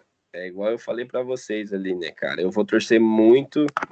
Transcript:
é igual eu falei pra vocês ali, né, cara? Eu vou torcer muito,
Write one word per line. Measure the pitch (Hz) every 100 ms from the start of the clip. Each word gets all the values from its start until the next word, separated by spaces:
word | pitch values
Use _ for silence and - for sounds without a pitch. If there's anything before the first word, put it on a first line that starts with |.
| _ _ _
é | 87 92
igual | 92 104
eu | 113
falei | - 117
pra | 123 127
vocês | 127 131 - 107 101
ali, | 98 95 90
né, | 80
cara? | - 67 76
Eu | 92
vou | 104
torcer | 101 113 - 117
muito, | 113 110 110 127 139 151 147 - -